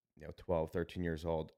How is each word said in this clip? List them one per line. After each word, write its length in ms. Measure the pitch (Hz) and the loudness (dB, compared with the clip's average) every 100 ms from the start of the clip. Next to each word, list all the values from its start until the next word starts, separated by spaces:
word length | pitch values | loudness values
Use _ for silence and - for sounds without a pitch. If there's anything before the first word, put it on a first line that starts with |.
| _ - | _ -16
you 100 | 76 | -14
know, 60 | - | -12
twelve, 340 | - 85 80 | 2 2 2
thirteen 320 | 90 85 - | 0 -2 0
years 220 | 87 80 85 | 0 0 0
old 260 | 80 80 | 0 -2